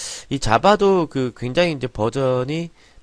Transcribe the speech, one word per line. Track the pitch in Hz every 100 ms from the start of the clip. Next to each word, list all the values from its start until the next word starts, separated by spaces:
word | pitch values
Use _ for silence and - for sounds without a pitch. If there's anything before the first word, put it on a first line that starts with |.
| - - -
이 | 135
자바도 | 107 113 196 208 196 190 156
그 | 135 123 -
굉장히 | 123 143 175
이제 | 139 127
버전이 | - 113 139 131 127 131 160 170 - _ -